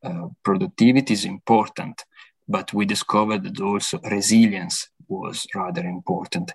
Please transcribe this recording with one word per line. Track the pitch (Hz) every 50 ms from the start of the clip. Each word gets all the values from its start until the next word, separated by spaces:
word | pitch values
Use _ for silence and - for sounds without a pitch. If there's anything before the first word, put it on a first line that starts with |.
uh, | - - 175 85 - - - -
productivity | - - 98 95 95 90 - - 113 120 127 139 131 - 110
is | 98 104
important, | 98 98 95 - - 113 110 101 - - - 87 - - - - _ _ - - - _ _ _ -
but | 98 95 - -
we | - 104 104
discovered | 101 104 - - - - 104 107 107 107 101 95
that | 95 98 -
also | 98 101 101 101 - - - 80 - -
resilience | 101 98 95 - 110 113 113 107 101 92 87 85 - - - - _ _ _ -
was | 98 95 90 - - - - - -
rather | 98 92 90 90 -
important | 87 90 90 87 - - 92 82 - - - 87 87 - -